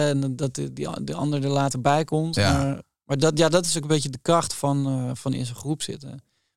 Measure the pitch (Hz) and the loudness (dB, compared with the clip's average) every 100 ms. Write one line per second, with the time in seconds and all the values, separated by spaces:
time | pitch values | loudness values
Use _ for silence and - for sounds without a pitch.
0 | 147 139 139 123 139 139 139 131 143 - | 2 2 0 -2 -4 -4 -8 -6 -6 -6
1 | - 151 147 147 139 139 139 131 139 147 | -6 -4 -2 -2 0 0 0 0 2 2
2 | 156 156 160 165 117 139 139 139 - _ | 2 0 0 2 2 2 0 -4 -10 _
3 | - 139 160 151 160 175 170 160 147 156 | -4 2 2 4 4 4 2 -2 0 0
4 | 139 127 - 170 - - 143 143 139 131 | 0 -4 2 4 2 -2 0 2 0 -2
5 | 127 127 139 127 123 123 139 156 - - | -4 -4 -4 -4 -4 -8 -6 -6 -6 -8
6 | 139 131 - _ _ | -12 -16 -18 _ _